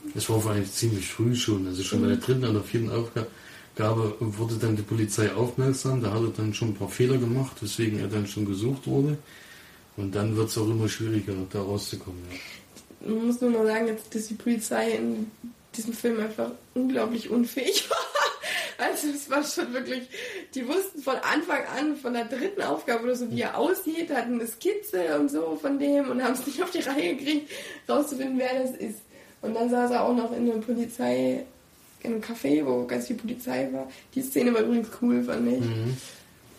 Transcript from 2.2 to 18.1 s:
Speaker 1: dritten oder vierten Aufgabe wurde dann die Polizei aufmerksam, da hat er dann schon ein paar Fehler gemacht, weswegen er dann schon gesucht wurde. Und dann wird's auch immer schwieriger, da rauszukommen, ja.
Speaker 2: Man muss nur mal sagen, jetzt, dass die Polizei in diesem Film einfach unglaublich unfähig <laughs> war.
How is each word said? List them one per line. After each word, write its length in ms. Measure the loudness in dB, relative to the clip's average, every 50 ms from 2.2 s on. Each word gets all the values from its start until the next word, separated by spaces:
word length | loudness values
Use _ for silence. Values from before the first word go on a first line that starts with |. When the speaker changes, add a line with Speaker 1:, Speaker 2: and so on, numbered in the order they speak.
Speaker 1:
dritten 240 | 4 2 2 2 4
oder 160 | 2 2 2 0
vierten 260 | 0 0 0 0 2
Aufgabe 1300 | 0 -2 -2 -2 -2 -4 -4 -4 -8 -16 -20 -20 -20 -20 -20 -16 -4 0 2 2 2 2 2 0 0 -2
wurde 360 | -2 -4 -2 -2 -2 -2 0
dann 200 | 0 2 2 2
die 60 | 0
Polizei 500 | 0 0 0 0 2 0 2 2 2 2
aufmerksam, 720 | 4 2 0 0 2 2 2 2 2 2 0 0 0 2
da 100 | 2 2
hat 100 | 2 2
er 120 | 2 0 0
dann 180 | 0 -2 -2 0
schon 160 | 0 0 -2
ein 60 | 0
paar 140 | -2 -4 -6
Fehler 280 | 2 2 4 4 4 4
gemacht, 380 | 4 2 2 2 0 -2 -4 -8
weswegen 380 | -8 -6 -2 0 0 0 0 0
er 80 | -2 0
dann 180 | 0 0 -2 -2
schon 180 | -2 -2 0
gesucht 420 | 0 0 0 0 0 0 -2 -2 0
wurde. 300 | 2 4 4 4 2 0 -4 -12 -20 -20 -20 -20 -20 -20 -20 -20 -20 -20 -20 -16 -8
Und 200 | -6 -4 -2 0
dann 200 | 0 0 2 2
wird's 220 | 2 0 0 0 0
auch 100 | 2 2
immer 220 | 2 2 2 0
schwieriger, 440 | 0 -2 -2 0 0 0 0 0 -4 -4 -4 -4
da 100 | -4 -4
rauszukommen, 600 | -2 0 -2 -2 -2 -4 -8 -8 -10 -10 -12 -12 -12 -12
ja. 60 | -12 -12 -14 -14 -16 -18 -20 -20 -20 -20 -20 -20 -18 -12 -4
Speaker 2:
Man 220 | -2 -2 0 2 2
muss 140 | 2 2
nur 80 | 4 2
mal 160 | 4 4 4
sagen, 220 | 4 4 2 2 0
jetzt, 260 | -2 -4 -6 -6 -6
dass 140 | -6 -6 -6
die 80 | -8
Polizei 560 | -4 0 0 0 0 0 -2 0 0 2 2
in 400 | 0 0 0 -2 -2 -2 -4 -6 -8 -14 -16 -16 -16 -16 -20 -14 -10
diesem 160 | -8 -6 -6 -6
Film 260 | -2 0 0 0 0
einfach 320 | -2 -4 -2 -4 -4 -4 -6 -10 -16 -6 -2
unglaublich 540 | 0 0 2 2 2 0 0 -2 -4 -2 0
unfähig 580 | 2 2 2 2 0 -2 0 2 2 0 2 0
<laughs> 0 |
war. 80 | -2 -2 -2 -2